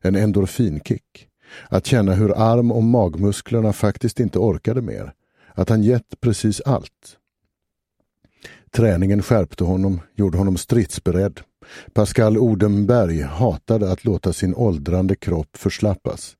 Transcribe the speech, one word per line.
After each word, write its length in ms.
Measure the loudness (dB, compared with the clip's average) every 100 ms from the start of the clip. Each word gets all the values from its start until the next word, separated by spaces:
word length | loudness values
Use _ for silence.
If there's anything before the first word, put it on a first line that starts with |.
En 140 | 0 0
endorfinkick. 1120 | 2 2 0 -2 -2 -4 -6 -6 _ -20 _ _ _ -20 -4
Att 160 | -2 2
känna 280 | 2 2
hur 200 | 2 2 2
arm- 340 | 2 4 2
och 120 | 2
magmusklerna 920 | 2 2 2 0 -2 -2 -4 -2 0
faktiskt 460 | 0 -2 -2 -6 -2
inte 200 | -2 0
orkade 420 | 0 0 -2 -4
mer. 320 | -6 -10 -12 -16 _ _ _
Att 160 | -4 0
han 140 | 2
gett 360 | 4 2 -2 -4
precis 400 | -2 0 -2 -2
allt. 560 | -2 -4 -4 _ -20 _ _ _ _ _ _ _ _ _ _ _ _ _ -20 -20 _
Träningen 500 | 0 2 2 2 0
skärpte 420 | 2 0 0 -2
honom, 380 | -2 0 0 -2 -8 -2
gjorde 220 | -2 2
honom 200 | 0 -2
stridsberedd. 840 | 0 0 0 -4 -2 0 0 -4 -20 _ -20 -20 -6
Pascal 440 | -2 0 2 2 4
Odenberg 840 | 2 2 2 2 2 2 2 0
hatade 680 | -4 -2 -2 -2 -2 -2 0
att 140 | -2 -2
låta 280 | -2 -2
sin 220 | -2 -2 0
åldrande 600 | 0 -2 -2 -2 0 -2
kropp 420 | -2 -4 -6 -4
förslappas. 800 | -6 -2 -4 -2 -6 -10 -14 _